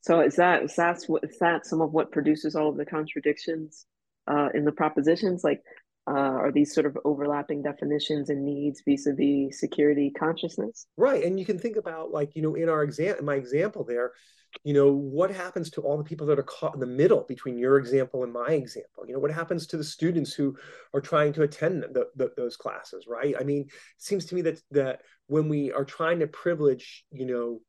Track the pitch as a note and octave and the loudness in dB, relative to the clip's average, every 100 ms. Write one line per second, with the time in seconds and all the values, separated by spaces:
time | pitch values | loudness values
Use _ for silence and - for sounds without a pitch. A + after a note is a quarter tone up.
0 | - E3+ D3+ D3 F3 E3+ D3 - E3+ F3 | 4 4 6 6 4 4 0 0 0 0
1 | - D#3+ D#3 - E3+ E3+ - E3 D#3+ D#3 | -2 -2 -2 0 2 2 -2 0 2 2
2 | D3+ - D3 D3+ D#3 D#3 D3+ D3 D3 D#3 | 0 0 2 2 0 0 0 0 -4 -4
3 | D#3 - D3 D3 - D#3+ D#3 - _ _ | -6 -2 -2 -2 -4 -6 -8 -16 _ _
4 | _ _ - D3 C#3+ C3 D3 D3 D3+ D#3 | _ _ -2 2 2 2 0 2 0 2
5 | C#3+ F3 G3+ F3+ D#3+ C#3+ - - _ _ | 2 4 2 0 0 -2 -4 -20 _ _
6 | - C#3 C#3 C3 C#3 C#3+ D3 - C#3+ C#3+ | -4 0 0 2 2 4 4 4 0 0
7 | D3 C#3+ D3 D3 C#3+ D3 C#3+ C#3+ D3 D3 | -2 0 0 -2 -2 -4 -4 -4 -2 -2
8 | - D3+ C#3+ C#3+ C#3 C#3+ D3 C#3 - C#3 | 0 -2 -2 -2 -2 -2 -2 -4 0 2
9 | C#3+ C#3 C#3+ C#3+ C3+ - - - D3 C#3+ | 2 2 2 2 0 -4 -6 2 4 4
10 | C#3+ C#3+ D#3 E3 E3+ - G#3 - - - | 0 0 -2 -2 -6 -4 -6 -8 -20 0
11 | A#3+ C4 D#3+ F#3+ F#3 F#3+ A#3 A3 G3 D#3+ | 2 4 0 -2 -2 -4 -2 -4 -6 -8
12 | D#3+ E3 D3 - D#3 D#3 E3 D#3 D3 C3+ | -6 -4 -4 -2 -2 0 0 2 0 0
13 | E3+ G3+ D3 C#3 B2 C#3 G3 G3+ A#2+ A#2+ | -2 -2 -2 -2 0 0 0 -2 -4 -2
14 | B2 - _ _ _ - D3 C#3+ C#3+ C#3 | -2 -6 _ _ _ -12 2 6 8 6
15 | C#3 C#3 F#3 F#3+ F3+ - E3 - C#3+ D3 | 0 0 0 0 -6 -6 -6 -4 -2 -2
16 | D3+ D#3 D3+ C#3 C3+ - - C#3 B2+ B2 | -4 -6 0 0 0 -4 -6 -4 -6 2
17 | E3+ - - B2+ - B2 B2+ C#3 B2 C3+ | 4 4 2 -10 -8 -2 4 4 4 0
18 | B2+ C3 B2 A#2+ A#2+ D#3+ B2 - - - | 0 -4 -6 -4 -2 -2 -2 -12 -16 -18
19 | A2+ B2+ C#3+ D#3 E3 E3+ D#3+ E3 D3+ - | -10 -4 -2 -2 -4 -4 -4 -8 -8 -2
20 | D#3+ E3+ C3+ - C#3+ C3+ - - - C#3 | 0 0 -2 -2 -4 -4 -16 -20 -6 -6
21 | C#3 D3+ D3 D3 D3+ D3+ D#3 F#3 - B2+ | 0 2 2 2 0 0 -2 -2 -2 -2
22 | A#2+ C3 B2+ - B2 - - G2 - F#2 | -2 -2 -4 -2 -6 -6 -10 -10 -14 -18
23 | A2 A#2 C#3 C3 C#3 C#3+ C#3 - - _ | -12 -4 -4 -2 -2 -2 -4 -14 -20 _
24 | - G3+ E3 F3+ E3 D#3+ _ C#3+ C3+ B2 | -6 -4 -4 -2 -2 -4 _ -2 -2 -4
25 | _ _ _ D3 D#3 D3+ C#3 - C3+ - | _ _ _ 0 2 0 0 -2 -4 -2
26 | E3 F3 D3+ - - E3+ D3 B2+ - - | 0 0 0 -2 -2 2 2 2 -4 -20
27 | _ C#3 B2+ B2 A#2+ A#2 | _ -10 -4 -4 -4 -8